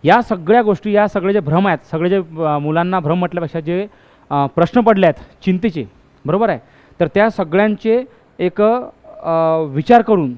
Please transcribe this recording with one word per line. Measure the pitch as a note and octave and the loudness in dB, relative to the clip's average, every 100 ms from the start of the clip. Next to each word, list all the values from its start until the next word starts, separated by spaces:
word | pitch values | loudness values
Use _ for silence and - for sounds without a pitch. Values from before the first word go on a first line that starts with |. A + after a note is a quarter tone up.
या | D3 G#3+ | 4 2
सगळ्या | A#3 G3 D#3 A#3 | 2 -6 2 2
गोष्टी, | G#3+ F#3 G#3+ | 2 -2 0
या | G#3 G#3 | 0 0
सगळे | G3+ F3+ | 0 0
जे | G3+ | -2
भ्रम | D3 D#3+ G3 | 0 0 0
आहेत, | D#3+ _ | -2 _
सगळे | E3 F3 | -4 0
जे, | G3 | 0
अ, | E3 D#3+ D#3 D3 | -4 -4 -2 -2
मुलांना | D3 D#3 F3 F#3+ | -2 -2 0 -2
भ्रम | D3+ F3 | -2 -2
म्हटल्यापेक्षा | F3 F3 D#3+ E3 | -2 -4 -6 -8
जे, | D#3 F3 G3+ _ _ _ _ | -6 -6 -6 _ _ _ _
अ, | C#3+ C#3 | -2 -2
प्रश्न | - E3+ B3 | 0 0 2
पडले | A3+ G3+ F3+ | 2 4 2
आहेत | C#3+ - _ | 0 -10 _
चिंतेचे, | - F#3 A3 D#3 G#2 _ _ _ C3+ | -2 0 -2 -4 -10 _ _ _ -4
बरोबर | F3+ A3+ | 0 0
आहे, | C#3+ _ _ _ _ | -2 _ _ _ _
तर | E3+ | -2
त्या | G3 A3 | 2 0
सगळ्यांचे | - E3 F3 G#3+ G#3 A3 A#3 C4 _ _ _ | 0 -2 0 0 0 0 0 -2 _ _ _
एक, | F3+ F3+ | -4 0
अ, | G#3 A#3+ - - - - - E3 D#3+ D#3+ D#3 | 0 0 -4 -18 -20 -12 -4 0 0 0 -2
विचार | C3+ D#3 A#3+ | -6 4 4
करून | A#3 G#3 C#3+ | 4 0 0